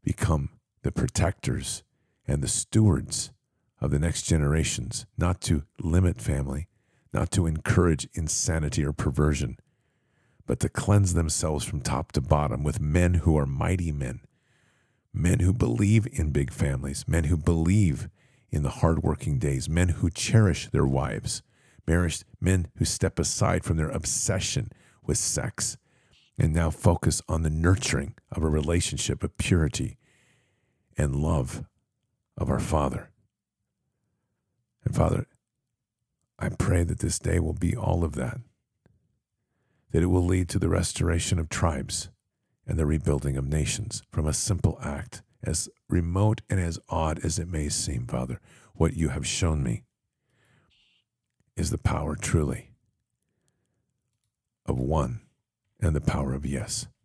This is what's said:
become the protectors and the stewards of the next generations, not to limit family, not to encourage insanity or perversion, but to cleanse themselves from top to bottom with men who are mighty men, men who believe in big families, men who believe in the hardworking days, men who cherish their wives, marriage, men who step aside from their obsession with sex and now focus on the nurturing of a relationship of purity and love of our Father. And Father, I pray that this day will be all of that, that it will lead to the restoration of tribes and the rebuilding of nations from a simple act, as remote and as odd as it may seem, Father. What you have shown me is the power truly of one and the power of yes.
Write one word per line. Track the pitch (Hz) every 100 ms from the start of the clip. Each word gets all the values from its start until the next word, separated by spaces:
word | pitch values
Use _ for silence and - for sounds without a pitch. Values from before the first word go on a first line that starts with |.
become | - - - 78 69 _ _ _
the | -
protectors | - - - 87 - - 64 64 - _ _ _ _ -
and | 71
the | 67
stewards | - - 113 107 71 - - - _ _ _ _ _
of | 71
the | 71
next | 82 76
generations, | - 82 71 80 78 - 64 - - -
not | 90 92
to | - 76 - _
limit | 80 85 90 87
family, | - 71 67 67 87 _ _ _ _
not | - 76
to | - 82
encourage | 78 - - 87 76 -
insanity | - 78 - - 80 73 69
or | 71
perversion, | 73 - 69 76 71 62 65 _ _ _ _ _ _ _ _ -
but | -
to | -
cleanse | - - 101 95
themselves | 85 80 - 82 76
from | - 73
top | 62 65 -
to | -
bottom | 67 73 73 62
with | 73 73
men | 73 85 87
who | 87 85 76
are | 69
mighty | 67 82 92 85
men, | 73 65 67 _ _ _ _ _ _ _ _ _
men | - 82 90
who | 92
believe | - - - 101 110 104
in | - 78
big | 69 69
families, | - 69 67 69 69 -
men | 82
who | 76 80
believe | 73 85 82 101 95 67 - _ _ _ _
in | 73
the | 71
hardworking | - 82 82 - 76 - 69
days, | 71 67 62
men | 82 90
who | 82 87
cherish | - - 113 107 - -
their | - 69
wives, | 67 69 55 - - _ _ _ _ -
marriage, | 85 87 - - -
men | 90 92 87 -
who |
step | - - 92 -
aside | - - - 90
from | - 80
their | 78
obsession | - - - - 95 - - 113 - _ _
with | - 71
sex | - - 64 - - - _ _ _ _ _ -
and | 78
now | 80 82
focus | 76 - 85 - 78 -
on | 80
the | 80
nurturing | 78 85 98 - - 69 - _
of | -
a | 80
relationship | 76 73 87 - - - -
of | - _
purity | - 92 78 - 65 - _ _ _ _ _ _ _ _ _ -
and | 73 67
love | 78 80 64 - - _ _ _ _ _ _ -
of | -
our | 67
Father. | - 78 69 - - _ _ _ _ _ _ _ _ _ _ _ _ _ _ _ _ _
And | -
Father, | - 80 - - _ _ _ _ _ _ _ _ _ _ _
I | 87
pray | - - 90
that | 85 -
this | 82 -
day | 85 85
will | 82
be | 82 -
all | - - 87
of | 82 -
that, | - 131 - _ _ _ _ _ _ _ _ _ _ _ _ _ _
that | -
it | 87
will | 90 87
lead | 92 90
to | -
the | 85
restoration | 87 85 - 85 82 - 87
of | 78
tribes | - 90 71 65 - - _ _ _ _ _ -
and | 80
the |
rebuilding | 73 76 71 71 71 67
of | 67
nations | 76 73 - - - -
from | - 78
a |
simple | 73 - 92 - -
act, | 69 71 - - _ _
as | - 82 - _ _
remote | 92 82 90 107 110 -
and | 98
as | 85 82 _
odd | 82 80 76
as | - 80
it | 87
may | 82 73
seem, | - - 65 58
Father. | 60 64 62 _ - _
What | - 82
you | 82 78
have | 73 71
shown | - 87 76
me | 64 55 - _ _ _ _ _ _ _ _ _ _ _ _ _ _ _ _ -
is | 80
the | 76
power | - 76 73
truly | 76 - 85 71 62 - _ _ _ _ _ _ _ _ _ _ _ _ _ _ _ _ _ _ _ -
of | 64
one | 64 78 65 60 _ _ _ _ _ _
and | 95 78
the |
power | - 69 69
of | 67
yes. | 69 67 - - - _